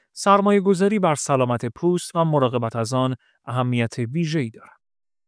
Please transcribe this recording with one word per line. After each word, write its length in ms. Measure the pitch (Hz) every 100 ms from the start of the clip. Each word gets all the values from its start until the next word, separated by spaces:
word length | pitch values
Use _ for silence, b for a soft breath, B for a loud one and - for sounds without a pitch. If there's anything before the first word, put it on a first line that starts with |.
| _
سرمایه 460 | - 202 202 202 202
گذاری 400 | 190 180 202 214
بر 160 | 180 143
سلامت 500 | - 135 123 120 120
پوست 460 | - 175 175 - 170
و 100 | 165
مراقبت 500 | 151 127 120 113 117
از 180 | 110
آن 220 | 127 127 127 _ _ -
اهمیت 500 | 123 123 120 117 -
ویژه‌ای 500 | 117 156 160 160 117
دارد. 300 | - - _ _ _ _ _